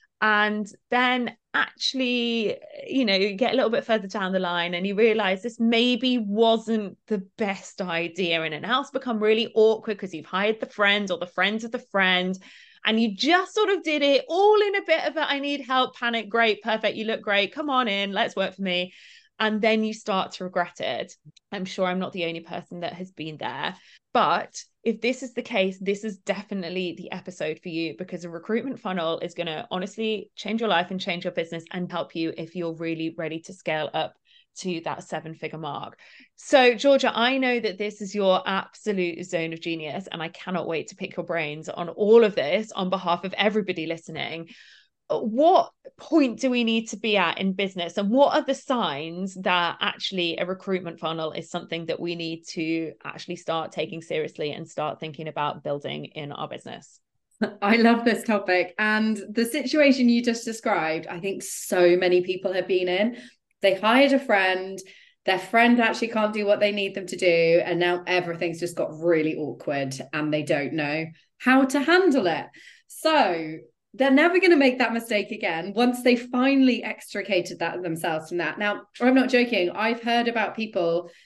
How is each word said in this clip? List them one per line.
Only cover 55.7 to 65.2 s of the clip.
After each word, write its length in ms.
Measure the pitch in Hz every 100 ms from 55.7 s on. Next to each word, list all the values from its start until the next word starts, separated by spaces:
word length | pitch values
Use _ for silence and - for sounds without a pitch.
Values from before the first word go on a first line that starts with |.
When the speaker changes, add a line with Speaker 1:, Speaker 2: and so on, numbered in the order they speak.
| 143 135 143 147
Speaker 1:
in 260 | 156 143
our 160 | - -
business? 520 | 120 - - - _ _ _ _
Speaker 2:
<laughs> 300 | - 208 -
I 160 | 202 233
love 300 | 233 233 240
this 160 | 214
topic, 520 | - 208 202 180 175 -
and 420 | 214 214 220 208 196
the 160 | 214
situation 640 | 233 302 254 311 285 254 240
you 140 | 233
just 240 | 233 233 226
described, 600 | 220 226 185 160 165 165
I 140 | 175
think 220 | 196 196
so 540 | - - - 185 175 180
many 260 | 180 180
people 320 | 180 185 196
have 120 | 190 185
been 220 | 185 180
in. 300 | 185 226 240 - _ _ _
They 140 | 196
hired 380 | 185 214 247 277
a 40 | 269
friend, 600 | 254 202 190 185 190 185 - - - _